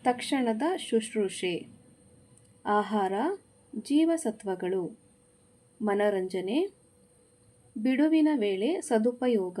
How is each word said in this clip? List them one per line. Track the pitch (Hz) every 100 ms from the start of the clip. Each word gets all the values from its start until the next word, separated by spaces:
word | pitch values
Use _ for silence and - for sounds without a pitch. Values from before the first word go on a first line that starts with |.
| 254
ತಕ್ಷಣದ | 247 - 269 240 220 302 381 -
ಶುಶ್ರೂಷೆ, | 226 220 220 196 - 185 170 - - - _ - - _ _ _ _ -
ಆಹಾರ | 208 202 214 190 196 294 392 _ _ _ 220 -
ಜೀವಸತ್ವಗಳು, | 285 320 330 233 214 202 185 180 190 175 - _ _ _ _ _ _ _ _
ಮನರಂಜನೆ | 214 202 208 196 185 185 185 269 392 _ _ _ _ _ _ _ _ _ _ 240
ಬಿಡುವಿನ | 233 262 311 320 302 294
ವೇಳೆ | 208 190 226 370 -
ಸದುಪಯೋಗ. | 233 226 240 254 226 185 180